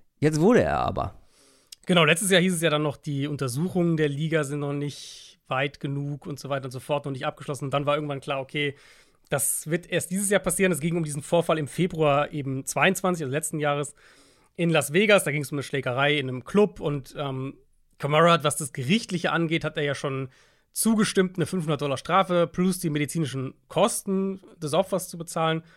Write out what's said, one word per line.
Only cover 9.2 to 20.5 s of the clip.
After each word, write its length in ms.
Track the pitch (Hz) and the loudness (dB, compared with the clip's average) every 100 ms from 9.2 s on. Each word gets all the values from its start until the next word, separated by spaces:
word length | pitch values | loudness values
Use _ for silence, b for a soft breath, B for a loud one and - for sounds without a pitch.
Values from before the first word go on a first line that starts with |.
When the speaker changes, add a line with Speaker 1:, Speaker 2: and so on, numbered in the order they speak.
| - | -4
Speaker 2:
das 400 | 143 - - 156 | -2 -2 -4 -4
wird 220 | 170 - | -4 -2
erst 220 | 175 - | -4 -2
dieses 180 | 190 202 | -2 2
Jahr 100 | 196 | 2
passieren. 300 | 190 - 190 | 2 2 2
Es 80 | 151 | 2
ging 180 | 165 170 | 0 -2
um 60 | |
diesen 200 | 156 143 | -2 -6
Vorfall 360 | - 170 165 160 | 0 2 4 2
im 80 | 143 | 0
Februar 680 | - 185 160 151 143 147 | 0 0 2 2 4 2
eben 320 | 151 135 131 - | -4 -4 -6 -4
zweiundzwanzig, 580 | - 165 185 185 170 | 2 2 2 0 -2
also 80 | 135 | -2
letzten 260 | 143 - 156 | -4 -4 -2
Jahres, 380 | 147 143 147 - b b b b b | 0 0 -2 -10 b b b b b
in 160 | - 170 | -2 2
Las 220 | 160 131 | 2 2
Vegas. 320 | 165 214 196 | 2 6 4
Da 80 | 156 | 4
ging's 180 | 147 139 | -2 -4
um 60 | 143 | -6
eine 80 | |
Schlägerei 540 | 131 139 127 123 143 147 | -4 -4 -2 0 2 2
in 80 | 127 | -2
einem 160 | 127 | -6
Club 340 | - 196 208 - | -2 2 2 0
und, 380 | 165 143 - - | -4 -4 -6 -8
ähm, 400 | 143 131 135 - _ _ _ - | -6 -6 -8 -12 _ _ _ -8
Kamara 320 | 143 151 170 | 0 4 6
hat, 100 | 165 | 4
was 120 | 143 - | 2 -4
das 160 | 147 | -6
Gerichtliche 600 | - 127 220 - 175 170 | -6 0 0 0 -4 0
angeht, 320 | 156 165 160 | 0 0 0
hat 120 | 156 160 | -2 -2
er 60 | |
ja 140 | 147 131 | -4 -2
schon 320 | 143 135 131 b b | -4 -4 -8 b b